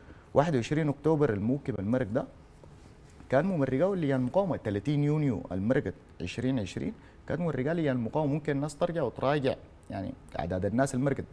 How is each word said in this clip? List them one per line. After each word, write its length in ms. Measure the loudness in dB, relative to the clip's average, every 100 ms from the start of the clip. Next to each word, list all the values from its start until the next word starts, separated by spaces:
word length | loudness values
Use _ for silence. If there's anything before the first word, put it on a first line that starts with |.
| -20 -20 0
واحد 220 | 2 4 2
وعشرين 340 | 2 0 0
أكتوبر 440 | 0 2 4 2
الموكب 460 | 2 0 0 -2 -4
المرق 280 | 0 0 0
ده 180 | -2 -4 -12 -20 -20 -20 -20 -20 -20 -20 -16 0
كان 160 | 2 2
ممرقاه 500 | 2 2 2 2 2
لجان 240 | 2 2
المقاومة، 380 | 2 2 0 0
ثلاثين 460 | -2 -2 0 2
يونيو 400 | 2 2 2 0 -2
المرقت 420 | -2 0 0 0 -6 -14 -10
عشرين 380 | -8 -2 -2 0
عشرين 340 | -2 -4 -6 -8 -16 -16 -8
كانت 140 | -4
ممرقاه 320 | -2 -2 0
لجان 220 | 0 0 0
المقاومة. 380 | 0 0 0
ممكن 220 | 0 -2 -2
الناس 200 | -2 -2
ترجع 280 | -2 0
وتراجع 520 | -2 0 0 2 0 -2 -8 -20 -10
يعني 240 | -8 -8 -10 -12 -6
أعداد 260 | -4 0 0
الناس 300 | 2 0 2
المرقت 280 | 0 -2 -4